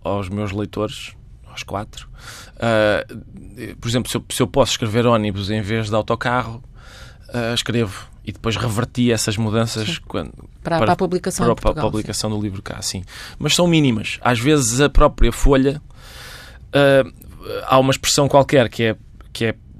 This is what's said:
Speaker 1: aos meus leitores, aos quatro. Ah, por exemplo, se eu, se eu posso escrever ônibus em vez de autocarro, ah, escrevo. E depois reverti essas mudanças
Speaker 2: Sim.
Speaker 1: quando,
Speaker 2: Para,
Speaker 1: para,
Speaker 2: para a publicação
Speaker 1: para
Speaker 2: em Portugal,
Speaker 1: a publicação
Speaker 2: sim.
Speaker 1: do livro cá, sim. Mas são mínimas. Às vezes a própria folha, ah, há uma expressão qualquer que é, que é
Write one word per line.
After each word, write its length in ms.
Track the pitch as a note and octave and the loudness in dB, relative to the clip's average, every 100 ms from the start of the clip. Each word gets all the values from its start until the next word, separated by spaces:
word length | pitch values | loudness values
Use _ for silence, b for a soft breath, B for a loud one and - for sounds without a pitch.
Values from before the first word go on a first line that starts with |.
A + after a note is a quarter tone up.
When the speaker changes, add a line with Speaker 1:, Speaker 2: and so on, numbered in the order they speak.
Speaker 1:
aos 240 | - G2+ F#2+ | -4 -4 -4
meus 240 | G2+ G#2 | -6 -4
leitores, 600 | G2 G#2 G#2+ G#2+ - - - - - - | -4 -6 -4 -6 -6 -16 -18 -20 -20 -18
aos 140 | - | -16
quatro. 440 | - F#2+ - - - B B B B - | -10 -10 -10 -16 -18 B B B B -6
Ah, 440 | A#2 A2 G#2+ F#2+ - A#2 - - - G#2+ G#2+ - | 0 2 2 0 -4 -14 -18 -18 -18 -16 -16 -10
por 80 | A2+ | -4
exemplo, 200 | A#2+ A2 | -2 -2
se 80 | A2+ | -6
eu, 80 | - | -4
se 100 | - | -2
eu 60 | B2+ | 0
posso 260 | C#3 A#2 | 2 2
escrever 340 | - A2+ A2+ A#2 | 0 -2 0 2
ônibus 440 | A#2 G#2 G2 G2 | 2 0 -4 -4
em 100 | A2 | -4
vez 280 | G2 A2+ G#2+ | -2 -4 -2
de 60 | A2 | -2
autocarro, 680 | G#2+ A#2 B2+ B2 A#2 A2 - B B B B B - | -2 -2 -2 -2 -4 -10 -16 B B B B B -10
ah, 200 | A#2+ A#2 | -6 -4
escrevo. 540 | A#2 - A#2 G#2+ - - - | -4 -2 -2 -2 -6 -18 -16
E 60 | - | -14
depois 240 | - A#2 | -6 -4
reverti 560 | G2+ A#2 G2+ A2+ - A#2+ | -2 -2 -2 -2 0 2
essas 260 | A2 - G#2 | 2 0 -2
mudanças 520 | A2 A2+ A2+ A2 G#2+ E3 | 0 0 -2 -4 -6 -8
Speaker 2:
Sim. 40 | - | -8
Speaker 1:
quando, 240 | G2+ C2+ - - - | -8 -8 -12 -20 -12
Speaker 2:
Para, 140 | - E3 | -4 0
Speaker 1:
para, 20 | |
Speaker 2:
para 120 | A2+ | 2
a 40 | F3 | 2
publicação 480 | F3 F3+ F#3+ - A#2+ | 0 -2 -4 0 0
Speaker 1:
para 60 | |
Speaker 2:
em 40 | A2 | 2
Portugal, 300 | G#2+ - G#2+ | 0 0 -2
Speaker 1:
a 40 | |
publicação 400 | G#2+ G#2 G#2 A2 | -2 -4 -4 -4
Speaker 2:
sim. 60 | G#2+ | -4
Speaker 1:
do 60 | |
livro 200 | G#2 F#2+ | -4 -6
cá, 180 | - - | -10 -10
sim. 220 | - G2 F#2+ B B - | -8 -8 -10 B B -6
Mas 160 | D3+ - | -2 2
são 100 | F3 | 4
mínimas. 520 | D#3+ C#3 G#2+ G2+ - | 4 4 2 -4 -4
Às 160 | B2 A#2+ | 0 2
vezes 420 | C3 D3+ A2+ A#2+ | 4 2 2 2
a 80 | C#3+ | 4
própria 440 | - D3 - B2 | 6 6 6 2
folha, 500 | - E3+ C3+ C3+ D3 - B B B B B B B - | 4 4 6 4 -2 -10 B B B B B B B -2
ah, 320 | C#3+ C#3 C3+ B2+ - - - F#2+ G#2+ - | 4 6 6 4 -4 -20 -18 -12 -8 2
há 120 | C3 | 4
uma 120 | C3 | 4
expressão 380 | C3+ - - C#3 | 2 0 2 4
qualquer 400 | C#3+ C3 C#3+ A2+ | 4 6 4 2
que 140 | - | 2
é, 120 | A2+ - - - - | -2 -2 -8 -20 -14
que 140 | - A2+ | -4 -4
é 80 | - - | -4 -12